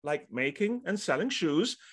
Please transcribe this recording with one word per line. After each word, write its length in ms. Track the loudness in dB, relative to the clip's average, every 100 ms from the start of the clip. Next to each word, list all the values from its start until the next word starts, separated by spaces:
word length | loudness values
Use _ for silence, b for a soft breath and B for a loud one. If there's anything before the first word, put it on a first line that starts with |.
like 260 | -2 -4 -4
making 520 | -2 -2 0 -2 -2
and 160 | -4 -4
selling 300 | 0 0 0
shoes, 480 | 0 2 2 2 -4 B